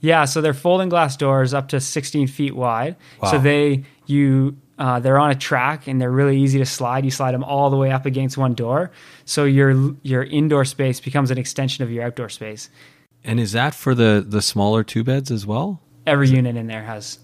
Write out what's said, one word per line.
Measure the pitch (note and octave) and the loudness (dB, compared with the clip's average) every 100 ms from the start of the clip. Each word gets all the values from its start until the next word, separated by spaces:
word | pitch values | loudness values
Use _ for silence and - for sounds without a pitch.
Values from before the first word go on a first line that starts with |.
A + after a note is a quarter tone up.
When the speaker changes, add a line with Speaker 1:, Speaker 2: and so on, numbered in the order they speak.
Speaker 1:
Yeah, | D#3 E3 C#3+ | 2 2 2
so | D#3+ | 0
they're | D#3 | -2
folding | C3+ F3 F#3 F#3 | 0 2 2 2
glass | E3+ D#3 C3+ | 0 0 0
doors | C#3 C3+ C3 | 0 2 2
up | C#3 C3+ | -2 -4
to | C#3 | -4
sixteen | C3+ D#3+ C#3 D3+ C3 | -4 -6 -4 -2 -2
feet | C3+ C#3+ B2+ | -2 -4 -2
wide. | B2 A2+ C3+ F3 - - | -2 -2 -4 -8 -18 -4
Speaker 2:
Wow. | G2+ | 0
Speaker 1:
So | D3 | 2
they, | C3+ D3 D3 C3+ C3+ _ - | 4 4 2 0 -4 _ -2
you, | C#3+ C#3 C3+ C3+ C#3 _ - | 2 4 4 2 -2 _ -6
uh, | C3 B2 | -2 0
they're | B2+ C3+ | 2 4
on | D3 | 4
a | C3+ | 0
track | - C3+ C3 D3+ C#3 | -2 0 0 -4 -4
and | C3 | -2
they're | B2+ | 0
really | C3 C#3+ C3+ | 2 2 2
easy | C#3 C3+ | 2 2
to | C3 | 0
slide. | - B2 B2+ C3+ | -2 -4 -2 -2
You | |
slide | C3 C3 | -2 -2
them | B2+ | -2
all | C3 C#3 C#3 | -2 0 2
the | C3+ | 2
way | C3+ | 2
up | C3 C#3 | 0 -2
against | C3 C3+ C3+ | -2 -2 0
one | C3 | -2
door. | A#2+ A#2 C3+ F3+ - - - - | -2 -2 -2 -4 -10 -20 -20 -6
So | - C#3+ | 0 2
your, | C3+ C#3 C3 C#3 C#3 | 4 4 4 2 -2
your | C#3 B2+ | -4 -2
indoor | C#3 D3 D#3 D3 | -2 0 2 2
space | C3 - C3+ B2+ | 0 0 -2 -2
becomes | - C#3+ C3+ | -4 -2 0
an | B2+ | -2
extension | B2 - C3+ - | -4 -4 -4 -4
of | B2 | -6
your | A#2 | -4
outdoor | A#2+ A#2+ A2+ | -6 -8 -10
space. | - G#2+ G#2+ - _ - _ _ _ | -12 -14 -14 -18 _ -20 _ _ _
Speaker 2:
And | A2+ A2+ | -4 -2
is | A2 | 0
that | A2 C#3 | 0 -2
for | - - B2 | -2 0 4
the, | A2+ G#2 G2+ | 4 4 2
the | G#2 | -2
smaller | - G#2 G2+ A2 | -2 0 2 2
two | G#2+ A2+ | 0 -2
beds | A#2 C3+ C3+ | -2 -2 -2
as | A#2 | -6
well? | G2+ A2 F3+ F#3 _ _ - | -4 -4 -4 -8 _ _ 0
Speaker 1:
Every | C#3+ C3+ | 2 4
Speaker 2:
Is | |
it | C3 | 4
Speaker 1:
unit | B2 A#2 | 2 -4
in | A2+ | -8
there | A2 | -10
has | G#2+ G#2+ A2 - | -10 -12 -14 -18